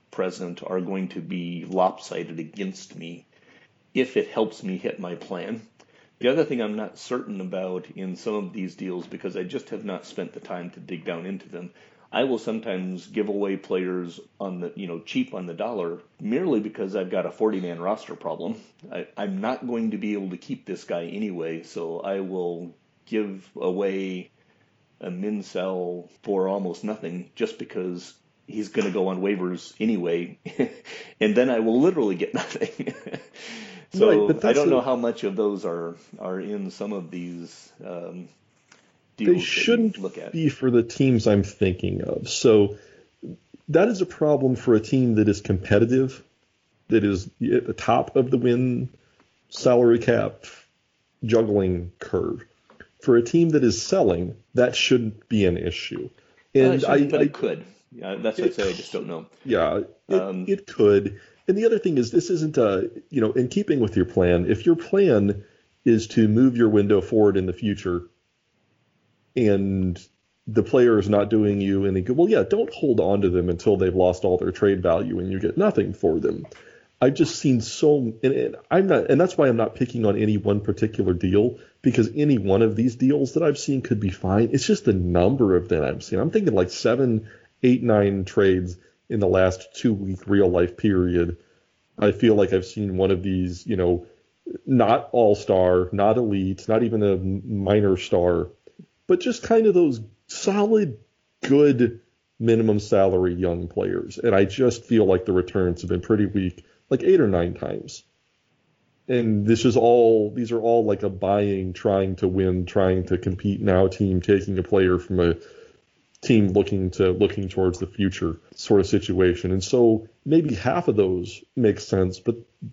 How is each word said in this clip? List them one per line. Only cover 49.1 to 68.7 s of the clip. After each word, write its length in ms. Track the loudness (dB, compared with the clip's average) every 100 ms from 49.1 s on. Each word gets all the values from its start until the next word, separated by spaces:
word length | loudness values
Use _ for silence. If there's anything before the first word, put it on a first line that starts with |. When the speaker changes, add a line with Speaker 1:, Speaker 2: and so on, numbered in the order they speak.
| _ _ _ _
Speaker 2:
salary 500 | -2 2 6 6 4
cap 460 | 2 0 -2 -8 -20 -20 _ _ _ _ _ _
juggling 680 | 0 2 2 2 0 -2 -6 -14
curve. 440 | -6 -4 -4 -8 -14 _ _ _ -20 _
For 160 | 2 4
a 40 |
team 280 | 4 2 4
that 140 | 4
is 160 | 2 0
selling, 580 | -2 2 2 0 -4 -10 _ 0
that 200 | 2 2
shouldn't 540 | 2 2 0 -8 _
be 160 | 2 2
an 120 | 0
issue. 520 | -4 -8 -10 -12 -12 -16 _ _ _ 4
Speaker 1:
Well, 80 |
it 20 | 4
Speaker 2:
And 160 | 2
Speaker 1:
shouldn't, 260 | 2 2 2
Speaker 2:
I, 40 |
Speaker 1:
but 80 | 2
Speaker 2:
I 40 | 0
Speaker 1:
it 80 |
could. 320 | 0 -6 -6 -12 _ _
Yeah, 240 | -16 -10 -6
that's 240 | -4 -2
what 60 | -2
I 20 |
Speaker 2:
it 80 | -2
Speaker 1:
say. 140 | -4
I 40 |
just 180 | -6 -10
don't 140 | -10 -8
know. 220 | -12 -14 _ -2
Speaker 2:
Yeah, 360 | 0 0 -2 -6 _ -2
it, 120 | -2
Speaker 1:
Um, 260 | -2 -6 -4
Speaker 2:
it 180 | -4 -6
could. 540 | 2 6 6 2 -8 -18 _ -2
And 120 | 2
the 80 | 2
other 120 | 2
thing 200 | 2 0
is, 120 | 2
this 200 | 0 0
isn't 280 | -2 0 2
a, 320 | 2 2 -2 -8 -6
you 100 | 0
know, 140 | 0
in 160 | 0 0
keeping 320 | -2 0 0
with 160 | 0 0
your 80 | 0
plan, 440 | 2 4 4 2
if 160 | 0 2
your 120 | 2
plan 640 | 2 2 4 4 2 -2 -10 _ _ _
is 240 | 2 2 2
to 220 | 2 4
move 260 | 4 4 4
your 140 | 4
window 320 | 4 4 2
forward 340 | 2 4 4 4
in 100 | -2
the 60 |
future 560 | -2 -4 -4 -4 -4 -6 _ _ _ _ _ _